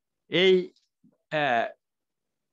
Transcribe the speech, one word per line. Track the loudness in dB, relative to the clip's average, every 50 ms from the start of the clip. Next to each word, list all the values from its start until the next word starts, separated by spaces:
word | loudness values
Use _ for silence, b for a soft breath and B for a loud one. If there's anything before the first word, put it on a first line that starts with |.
| _ _ _ _ _ -6
এই, | -2 0 2 2 2 2 0 -4 -12 _ _ _ _ _ _ _ _ _ _ _
আহ, | -6 -4 -2 -2 0 -2 -2 -4 -8 -14 _ _ _ _ _ _ _ _ _ _ _ _ _ _